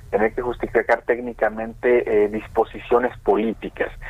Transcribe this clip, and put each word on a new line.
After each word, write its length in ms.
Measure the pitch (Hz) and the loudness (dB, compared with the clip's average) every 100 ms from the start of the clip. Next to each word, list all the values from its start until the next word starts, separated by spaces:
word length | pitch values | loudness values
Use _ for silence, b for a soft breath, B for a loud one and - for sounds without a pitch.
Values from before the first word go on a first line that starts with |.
| - | -4
tener 220 | - 110 | 0 0
que 80 | 120 | 0
justificar 600 | 123 117 - 113 107 117 | -4 -4 -2 -2 2 0
técnicamente, 1200 | - 120 123 113 107 110 113 113 123 120 - 107 104 | 2 0 0 -2 -2 -2 -8 -2 2 4 4 2 2
eh, 40 | |
disposiciones 880 | 110 - - 110 107 - 120 123 - | 0 -4 -2 -2 -4 0 2 2 -2
políticas. 720 | - 98 113 101 90 - - - B | 0 2 2 -4 -8 -6 -8 -8 B